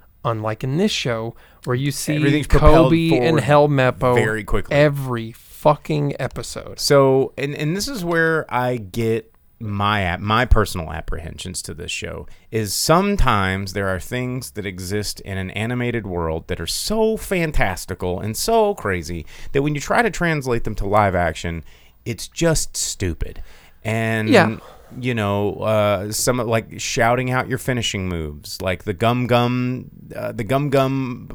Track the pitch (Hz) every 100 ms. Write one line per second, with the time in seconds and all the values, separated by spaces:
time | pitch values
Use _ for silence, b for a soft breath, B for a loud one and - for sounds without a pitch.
0 | b _ 120 110 107 110 131 143 208 -
1 | 135 113 113 - b b - 123 139 139
2 | - 151 147 147 - 143 151 151 131 165
3 | 165 131 123 156 127 147 147 139 127 123
4 | 131 123 110 110 104 104 - 143 151 143
5 | 131 120 113 117 - - 151 147 - 151
6 | 143 - 127 - 117 - - - - 143
7 | 135 135 131 - 143 147 151 185 208 269
8 | 175 170 165 160 - 123 127 123 98 110
9 | 113 113 - _ _ _ 113 101 101 104
10 | 92 85 101 110 123 - 101 95 80 80
11 | - 82 80 - - 90 - 82 - -
12 | 85 82 - b b 113 104 - - 165
13 | 202 202 131 107 95 95 98 104 98 95
14 | - 123 123 127 127 - 98 90 90 104
15 | 101 - - 95 92 - 113 123 120 117
16 | 98 87 82 80 - 87 85 - - 220
17 | 220 220 - 190 165 151 104 90 - 92
18 | 90 90 104 113 - 226 104 - 101 90
19 | 80 85 - B B 139 147 147 - 214
20 | 233 156 175 156 131 117 117 104 101 104
21 | 104 90 85 80 87 82 - b b b
22 | - 117 - - 165 151 - - - -
23 | 92 80 - - b b b b - 110
24 | 113 110 110 214 139 113 B B B 127
25 | 123 117 101 101 101 95 101 107 104 98
26 | 104 107 - 123 113 113 110 - - -
27 | 117 123 127 127 - 123 - 123 110 104
28 | 92 87 76 73 - - 95 92 - 90
29 | 113 123 123 120 120 123 123 127 - -
30 | - - 113 110 104 135 147 135 135 135
31 | 131 123 104